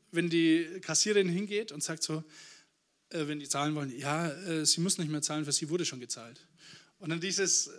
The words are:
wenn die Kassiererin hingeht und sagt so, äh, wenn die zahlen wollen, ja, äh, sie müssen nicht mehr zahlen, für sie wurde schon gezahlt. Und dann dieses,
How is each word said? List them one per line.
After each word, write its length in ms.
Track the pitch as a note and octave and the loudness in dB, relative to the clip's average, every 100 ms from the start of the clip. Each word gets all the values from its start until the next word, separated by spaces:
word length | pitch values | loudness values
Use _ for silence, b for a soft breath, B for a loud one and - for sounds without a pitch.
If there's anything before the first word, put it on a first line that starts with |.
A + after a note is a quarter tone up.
| _ | _
wenn 180 | E3+ E3+ | -2 2
die 380 | E3 E3 D#3+ D#3+ F#3 | 4 6 4 2 -8
Kassiererin 480 | - D#3 G#3+ G#3 F#3 | -2 0 4 4 4
hingeht 420 | F3 G3+ G#3 A3+ | 2 0 -4 -4
und 140 | D3+ | -6
sagt 180 | - D#3+ | -6 -4
so, 220 | - D#3 D#3 B B B B _ _ _ _ | -2 -4 -6 B B B B _ _ _ _
äh, 180 | E3+ D3+ | -4 -4
wenn 100 | D3+ | -4
die 100 | C3+ | -2
zahlen 280 | C#3 D3 D3+ | 0 0 0
wollen, 200 | C#3 B2 | -4 -4
ja, 320 | C3+ D3+ E3+ | -2 0 0
äh, 380 | C#3+ F#3 D#3+ D3 | -4 -4 0 2
sie 140 | - | 4
müssen 220 | F3+ F#3+ | 2 2
nicht 80 | D#3 | 0
mehr 120 | D3+ | -2
zahlen, 220 | - D3+ | -2 -2
für 80 | D3 | 0
sie 160 | C#3 D3 | 0 0
wurde 160 | F3+ | -2
schon 160 | E3 C3 | -2 -6
gezahlt. 400 | A#2+ - A2+ C3 - _ B B B _ | -8 -10 -10 -18 -20 _ B B B _
Und 120 | E3 | -6
dann 100 | E3 | -4
dieses, 500 | F#3 F#3 F#3+ - - | -2 0 2 2 0